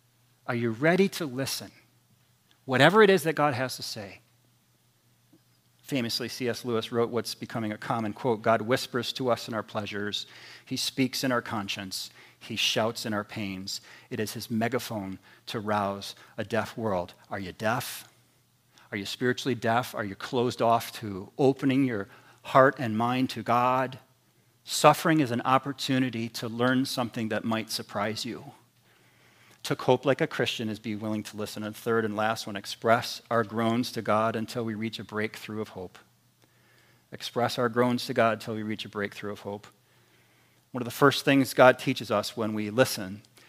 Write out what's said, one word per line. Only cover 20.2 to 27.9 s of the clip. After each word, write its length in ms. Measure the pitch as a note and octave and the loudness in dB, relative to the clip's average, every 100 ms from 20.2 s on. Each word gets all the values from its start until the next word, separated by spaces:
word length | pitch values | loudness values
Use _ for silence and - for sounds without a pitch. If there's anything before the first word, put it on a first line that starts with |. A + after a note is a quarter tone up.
| - C3 B2 - | -4 0 0 2
off 300 | A#2 A#2 - - | 4 2 0 -10
to 300 | A2 F#2+ F#2+ - | -8 -8 -8 2
opening 480 | C3+ C3+ C#3 C3 | 4 4 2 2
your 240 | C3 G#2+ G2 - - - | 2 0 -6 -12 -20 -20
heart 340 | - C#3 C3+ D3 | 4 8 8 6
and 180 | A#2+ G#2+ | -2 0
mind 320 | A#2+ B2+ C3 | 0 0 -2
to 120 | A2+ | -2
God? 560 | G#2+ A#2+ B2+ C3 B2+ B2+ - _ _ _ _ _ | 0 2 4 2 -2 -6 -20 _ _ _ _ _
Suffering 580 | - - D3+ D3 F3 D#3 | -8 4 6 6 4 4
is 100 | B2+ | 2
an 120 | A#2+ | 0
opportunity 840 | B2+ C3 C#3+ C3+ - C3 C3 A2+ A2+ | 2 2 2 -6 -2 0 0 -2 -6
to 180 | - A#2+ | -6 -6
learn 380 | A#2 B2 B2+ C3 | 0 2 2 0
something 420 | - A#2+ - A2 | -2 -4 -4 -4
that 160 | G#2+ | -2
might 260 | A2+ A2 G#2+ | -2 -2 -4
surprise 540 | - A2+ | -8 -6